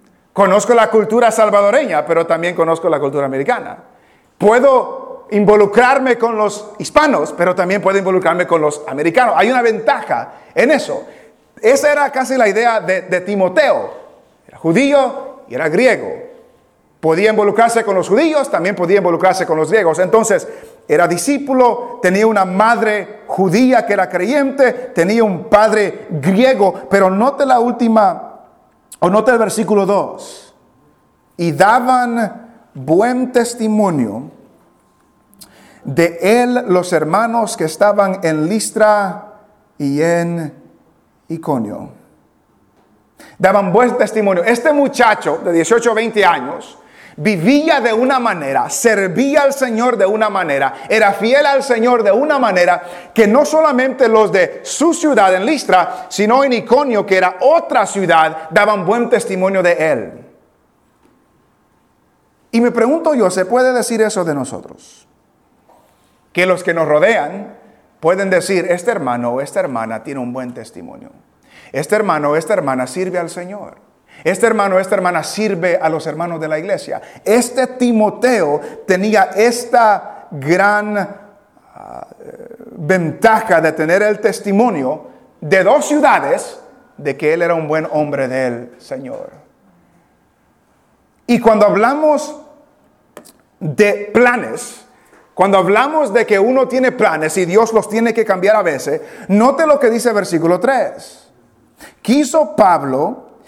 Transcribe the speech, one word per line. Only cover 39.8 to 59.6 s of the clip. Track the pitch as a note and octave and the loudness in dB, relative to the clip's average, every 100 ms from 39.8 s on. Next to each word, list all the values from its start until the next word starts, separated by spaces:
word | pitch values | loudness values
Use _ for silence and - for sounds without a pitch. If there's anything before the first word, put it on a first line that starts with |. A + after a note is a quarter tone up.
| C#3+ C#3+ | -4 0
en | E3 E3+ E3+ E3+ D#3 - - _ _ _ _ _ - | 0 0 -2 -4 -8 -12 -20 _ _ _ _ _ -12
Iconio." | D#3+ E3 C3+ G#2 E2+ F#2+ - _ _ _ _ _ _ _ _ _ _ _ _ - - | -8 -4 -4 -4 -10 -14 -20 _ _ _ _ _ _ _ _ _ _ _ _ -20 0
Daban | F#3 G3+ F#3+ | 2 2 2
buen | F#3+ B3 A#3+ | 2 2 2
testimonio. | G#3 A3 G3+ F3+ | 0 0 0 0
Este | F#3 A#3 D#4 | 0 0 2
muchacho | D4 C#4 - A#3 G#3 D#3+ D3+ | 2 0 2 2 2 -2 -4
de | F3 | -2
dieciocho | E3+ D#3+ A3+ A#3 | 0 2 2 2
o | G#3+ | -2
veinte | A3+ G#3+ | -2 2
años | F#3 D#3+ C#3+ E3+ - - _ - - - | 2 2 -4 -12 -14 -20 _ -20 -20 -6
vivía | D3+ G3 F3 C#4+ D#4+ D4 | -2 0 2 2 2 0
de | A#3 | 0
una | A3 B3+ C4+ | 0 0 0
manera, | A#3+ F3+ C#3 C3+ C3 | -2 -4 -2 -2 -2
servía | - A#3 G#3 F#3+ E3 C4+ D4 | 0 0 2 0 0 0 2
al | C#4 | 2
Señor | C#4 B3+ A3 B3 A#3 | 0 -4 -2 -2 0
de | F#3+ | 0
una | G#3+ G#3+ | 0 -2
manera, | G3 E3+ C#3 C3+ - - | -2 -2 -2 -2 -4 -2
era | G#3+ G#3 | 2 2
fiel | G3 A3 C4+ D4 | 2 0 2 2
al | C#4 | 0
Señor | C4+ A#3 A#3 A#3+ | 0 0 2 2
de | G3+ | 2
una | G3+ D4 C#4+ | 2 2 0
manera | A#3 F3+ F3 F3 - - - | 0 2 2 0 -4 -16 -4
que | - G#3 | 2 4
no | A#3+ | 4
solamente | D4 D#4 D#4 B3+ C4 C4 A#3+ | 2 2 2 2 -2 0 2
los | A3 G#3 | 4 4
de | F#3+ F3 - | 2 0 -4
su | - - D#4+ | -12 -2 0
ciudad | - D4+ B3+ G3 F#3 | 0 0 4 4 2
en | G#3 | 0
Listra, | D4+ - F#3 E3 - - | -2 2 2 2 -6 -8
sino | - G#3 B3 | -2 2 2
en | C#4 | 2
Iconio, | A#3 - B3+ C#4+ G#3+ G3+ | 0 2 2 2 -2 0
que | F#3+ | 2
era | F3+ F3+ | 0 2
otra | C#4 E4 E4+ C#4+ G3 | 2 2 2 0 0
ciudad, | G3 F3+ E3 D#3+ D#3 - | -2 2 2 2 -2 -2
daban | F3 G#3 G#3 F3 | 2 2 0 0
buen | A#3 A#3+ | -2 0
testimonio | A3+ - F#3 F#3+ F#3+ | 0 0 -2 -2 0